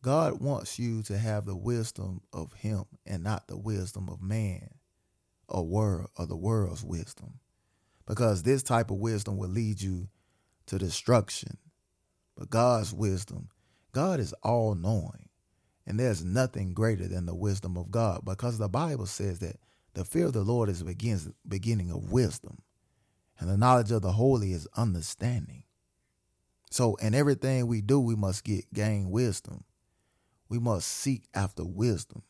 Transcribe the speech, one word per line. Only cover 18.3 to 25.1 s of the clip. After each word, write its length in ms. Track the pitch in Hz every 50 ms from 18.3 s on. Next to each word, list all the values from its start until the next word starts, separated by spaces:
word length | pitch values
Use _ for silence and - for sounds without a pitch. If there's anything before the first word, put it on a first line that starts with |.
| 95 98 - 120 120 107
the 120 | 107 101
Bible 380 | 92 127 160 170 151 127 104 95
says 320 | - - - 101 92 85
that 180 | - 82 98 - _ _ _ _ _ _ _
the 100 | 95 92
fear 220 | - - 160 175 165
of 60 | 131
the 100 | 113 98
Lord 260 | 101 120 123 117 101
is 100 | 95 85
the 60 | 87
begins-, 440 | 82 90 101 104 117 110 95 78 80 - _ _
beginning 460 | - - 98 92 113 117 107 90 87
of 200 | 85 - - -
wisdom, 480 | - 127 127 104 - - - - - - - _ _ _ _ _ _ _ _ _ _ _ _ _ _ _
and 100 | - 87
the 80 | 95 98
knowledge 340 | 113 127 127 123 117 101
of 120 | 120 110 90
the 100 | 92 90
holy 400 | 107 120 131 135 120 104 95 92
is 140 | 85 78 - _ -
understanding. 840 | 117 113 92 87 78 -